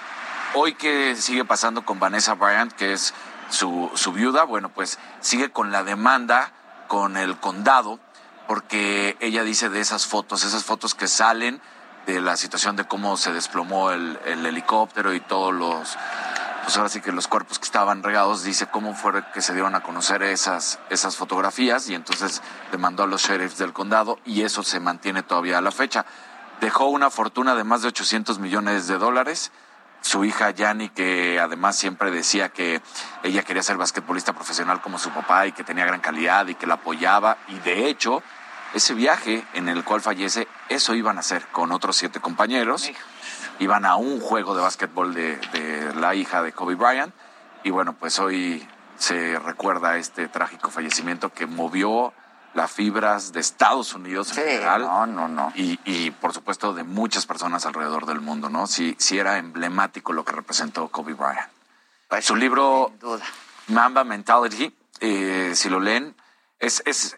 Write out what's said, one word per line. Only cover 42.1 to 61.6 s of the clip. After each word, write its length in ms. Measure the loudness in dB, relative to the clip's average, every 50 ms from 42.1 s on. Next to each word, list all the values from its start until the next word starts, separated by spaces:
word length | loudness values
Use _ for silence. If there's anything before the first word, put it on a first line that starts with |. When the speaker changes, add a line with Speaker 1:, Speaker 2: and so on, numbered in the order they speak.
| -4 -6
Speaker 1:
compañeros. 680 | -6 -4 0 0 2 2 2 2 2 0 0 -2 -4 -6
Speaker 2:
Hijo. 120 | -8 -12 -16 -18 -18 -16 -14 -14 -12 -12 -12 -10 -6 -2
Speaker 1:
Iban 260 | 0 2 4 4 4
a 120 | 4 4
un 240 | 4 2 0 -2 -2
juego 340 | -2 0 0 0 0 0 0
de 80 | 2 2
básquetbol 500 | 2 0 0 -4 -2 0 0 0 0 0
de, 260 | -2 -2 -2 -4 -4 -6 -6 -4
de 400 | -4 -4 -4 -4 -4 -4 -4 -2
la 180 | 0 2 2 2
hija 260 | 0 0 0 0 0
de 120 | 0 -2 -4
Kobe 240 | -4 -4 -2 0
Bryant. 360 | 4 4 4 4 4 0 -4 -8 -14 -20 -20 -20 -20 -20 -20 -14 -6 -4
Y 60 | 0
bueno, 240 | 2 2 0 0 -2
pues 260 | -6 -4 -2 0 0
hoy 460 | 0 0 0 0 0 -2 -4 -4 -8 -14 -20 -20 -20 -18 -8
se 440 | -4 -2 0 0 0 0 0 -2 -2
recuerda 560 | -4 -6 -6 -2 0 0 0 2 2 2 2 0
este 300 | -2 -4 -6 -6 -6 -4
trágico 420 | -2 -2 -4 -4 -4 -4 -6 -4
fallecimiento 640 | -4 -4 -2 -2 -2 -2 -2 -4 -4 -4 -4 -6 -4
que 140 | -6 -8
movió 680 | -6 -4 -4 -4 -2 0 0 2 2 2 2 0 -2 -4 -10 -20 -20 -20 -20 -20 -8 -2
las 160 | 0 0 0
fibras 640 | 0 0 0 2 2 2 4 4 2 2 0 -4 -4
de 80 | -4
Estados 520 | -4 -2 2 4 6 6 6 4 0 -4 -8
Unidos 360 | -10 -8 -6 -4 -4 -4 -4
en 40 | -2
Speaker 2:
Sí, 40 | -2 0
Speaker 1:
general. 400 | 0 0 2 2 4 4 4 2
Speaker 2:
no, 220 | 2 2 2 2
no, 200 | 2 0 -2 -4
no. 260 | -4 -2 -2 -2 -2 -2
Speaker 1:
Y, 240 | -2 -2 -2 -2 -4 -4
y, 280 | -4 -2 -2 -2 -4 -4
por 200 | -4 -4 -6 -6
supuesto, 400 | -6 -6 -6 -4 -2 -2 -4 -4
de 120 | -4 -6
muchas 420 | -6 -2 -2 -2 0 0 -2 -2
personas 400 | -4 -4 -4 -4 -2 -2 -2 -2
alrededor 400 | -4 -4 -4 -4 -2 -2 -4 -2
del 140 | -4 -4 -4
mundo, 300 | -4 -6 -6 -4 -4 -4
¿no? 180 | -2 -2 -2 0
Sí, 260 | 0 0 0 -2 0 0
sí 180 | 0 2 2 2
era 200 | 2 2 0 0
emblemático 760 | -2 -6 -6 -4 -4 -2 0 0 -2 -2 -4 -6 -6 -4 -4
lo 120 | -4 -4
que 60 | -4 -6
representó 540 | -6 -6 -4 -2 -2 -2 -2 -4 -6 -6 -4
Kobe 260 | -4 -6 -6 -6 -4
Bryant. 360 | -2 -2 -2 -2 -2 -6 -10 _ _